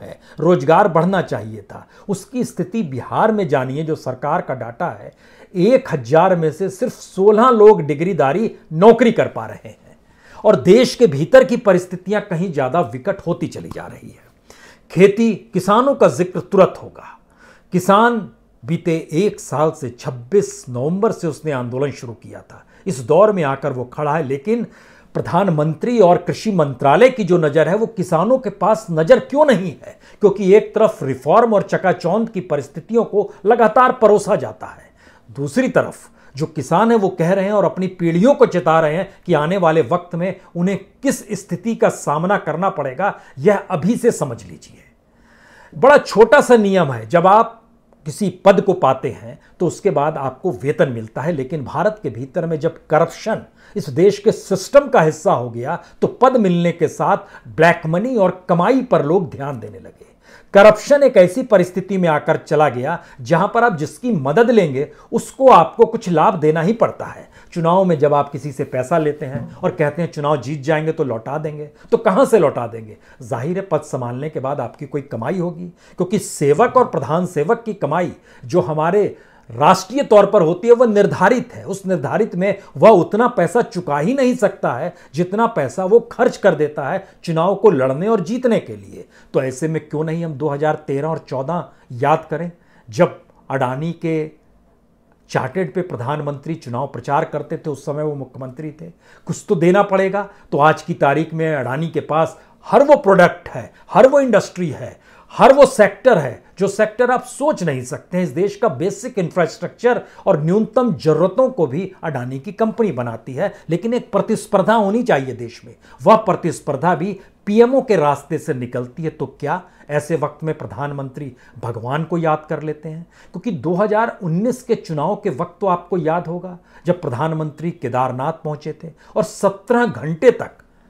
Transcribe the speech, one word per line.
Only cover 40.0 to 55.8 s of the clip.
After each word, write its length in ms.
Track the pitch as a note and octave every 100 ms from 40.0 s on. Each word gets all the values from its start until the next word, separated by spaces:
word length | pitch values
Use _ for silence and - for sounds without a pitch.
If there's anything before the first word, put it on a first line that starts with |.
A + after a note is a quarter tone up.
| - E3+
में 200 | F#3 F3+ - E3+
उन्हें 220 | F3+ F#3 - _
किस 160 | C4+ - -
स्थिति 400 | G3 - F3 A#3 A3+
का 140 | G3
सामना 480 | - - D3+ F3+ G3+
करना 320 | D#3+ D3+ F#3+
पड़ेगा, 440 | F3 C3+ C3 G3 - - -
यह 240 | E3 G3 -
अभी 240 | F3+ E3+ B3
से 160 | A#3
समझ 320 | - C#3 A2+
लीजिए। 400 | - - - - _ _ _ _ _ _ _ - -
बड़ा 240 | C#3+ B3 D4
छोटा 420 | - F#3+ A3+ D4
सा 160 | A#3+ A#3+
नियम 340 | G3+ F#3+ D3
है, 160 | A#2 A2+
जब 180 | E3+ F#3
आप 340 | G#3+ A3+ - _ _ _ _ D3+
किसी 240 | - G3 - G3
पद 160 | F#3+
को 120 | -
पाते 360 | E3+ C3 - C3+
हैं 300 | F#2 A2 C3+ _ _
तो 80 | F3
उसके 220 | - G3+
बाद 280 | C#3+ D3 D3
आपको 340 | C3+ - F#3
वेतन 360 | C3 C#3 D3 B2
मिलता 320 | A#2 A2 -
है, 100 | D3+
लेकिन 320 | D#3 B2+ C3+
भारत 360 | A#2 D3 G3+ G#3+
के 60 | C#3+
भीतर 360 | A2 C3+ F3 E3
में 140 | D#3
जब 200 | D#3 - -
करप्शन 540 | D3+ D#3+ - A3 F#3 - _ - G#3
इस 140 | -
देश 300 | C3 G3 G3
के 120 | A3
सिस्टम 560 | - - F#3+ - C#4 C#4
का 140 | A3
हिस्सा 320 | D#3+ D3+ G3
हो 160 | C#3 B2
गया 300 | A#2 C3 E3+